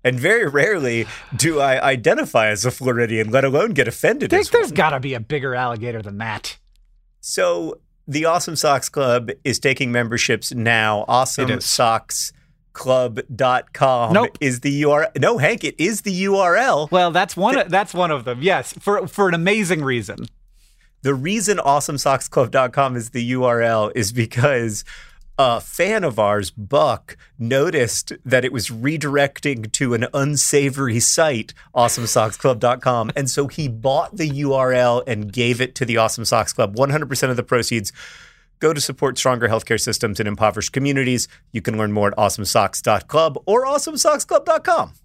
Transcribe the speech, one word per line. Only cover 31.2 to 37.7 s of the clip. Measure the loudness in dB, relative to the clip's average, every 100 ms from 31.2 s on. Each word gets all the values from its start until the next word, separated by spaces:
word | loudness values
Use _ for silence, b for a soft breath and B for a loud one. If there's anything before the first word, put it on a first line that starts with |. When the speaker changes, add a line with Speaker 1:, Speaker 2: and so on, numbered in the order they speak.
| 2 0 -6 b b
Speaker 1:
awesome | 2 2 2 0
socks | 0 0 0
club | 0 2
dot | 0 0
com. | 0 0 -2 -4
And | -2
so | -2 -4
he | -4 -6
bought | -4 0 0 -2 -4
the | -4
U | -2 0
R | 2 2
L | 4 4 2 -2
and | -6 -4
gave | 0 0 2
it | -2 -2
to |
the | 0 2
Awesome | 2 0
Socks | 0 0 0
Club. | -2 -2 0
One | 0
hundred | 0 -2
percent | -2 -2
of | -2
the |
proceeds | 0 0 0